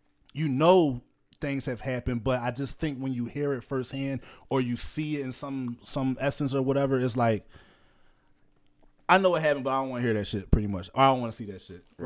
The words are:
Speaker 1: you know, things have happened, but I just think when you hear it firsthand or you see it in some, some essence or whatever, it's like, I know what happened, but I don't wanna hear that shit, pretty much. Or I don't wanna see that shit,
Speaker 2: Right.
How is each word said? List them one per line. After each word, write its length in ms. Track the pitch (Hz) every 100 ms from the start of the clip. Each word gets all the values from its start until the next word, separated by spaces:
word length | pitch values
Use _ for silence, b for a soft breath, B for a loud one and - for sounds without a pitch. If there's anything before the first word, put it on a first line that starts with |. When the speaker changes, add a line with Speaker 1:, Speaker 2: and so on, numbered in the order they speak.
| _ _ _
Speaker 1:
you 140 | 135 156
know, 540 | 131 165 185 156 120 - _ _ -
things 240 | 143 139 139
have 160 | 117
happened, 420 | 139 127 131 120
but 180 | 110 127
I 100 | 120
just 280 | 117 139 -
think 200 | 160 127
when 140 | 135
you 120 | 123 117
hear 280 | 147 143
it 120 | 131 -
firsthand 560 | 135 123 135 135 131 B B B
or 120 | 135
you 140 | 123 120
see 400 | - - 156 147
it 40 | 131
in 60 |
some, 440 | 123 143 135 123 120
some 340 | - 139 131 127
essence 340 | 139 - 143 135
or 60 |
whatever, 380 | 131 139 139 131
it's 180 | 127 117
like, 280 | 117 107 - b b b b b b b b b _ _ _ _ _ _ -
I 100 | 185
know 140 | 190
what 100 | 165
happened, 220 | 156 143
but 80 | 131
I 60 | 135
don't 80 | 135
wanna 140 | 123
hear 100 | 120
that 140 | 107 98
shit, 240 | 104 92
pretty 160 | 110 104
much. 200 | 95 90
Or 80 | -
I 60 | 135
don't 120 | 131
wanna 120 | 117
see 120 | 107 104
that 160 | 95
shit, 200 | - 87 -
Speaker 2:
Right. 60 | -